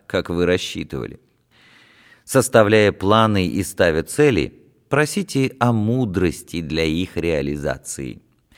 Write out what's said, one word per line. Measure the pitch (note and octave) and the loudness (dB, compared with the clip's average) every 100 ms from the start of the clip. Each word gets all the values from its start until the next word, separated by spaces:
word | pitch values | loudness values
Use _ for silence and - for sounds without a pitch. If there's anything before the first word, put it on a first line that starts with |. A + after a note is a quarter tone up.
| - | -6
как | F#2+ F2 | -4 -2
вы | F2 F2 | 0 2
рассчитывали. | F2+ - F2 - C2 A1 - _ _ _ _ _ _ _ _ _ _ | 0 -2 -10 -10 -8 -10 -12 _ _ _ _ _ _ _ _ _ _
Составляя | - C3 - A#2 G#2 G#2+ G#2 | -2 0 4 4 6 4 4
планы | - F#2+ A2 A2 G2+ F2+ | 2 2 4 4 2 0
и | C2+ | -2
ставя | F#2 - F2+ D#2+ | -4 0 2 2
цели, | E2 - D3 G2 C2 - _ _ - | -2 2 2 2 -2 -8 _ _ -4
просите | C#3 D3+ G#3 F#3 C#3 C3 - | -2 0 -4 -4 -2 -2 -2
о | A#2+ | 0
мудрости | A2+ G#2 B2+ A#2 F2+ F2+ C#2+ - F2 | 0 0 0 -2 0 0 -2 -8 -8
для | D#2 D#2+ D#2+ | -4 -2 0
их | D#2+ F#2 F2 | 0 -4 -4
реализации. | E2+ D2+ C#2+ D2 C#2 C2 - - C2 G1+ _ _ _ | -2 -2 -2 -4 -4 -6 -10 -12 -12 -14 _ _ _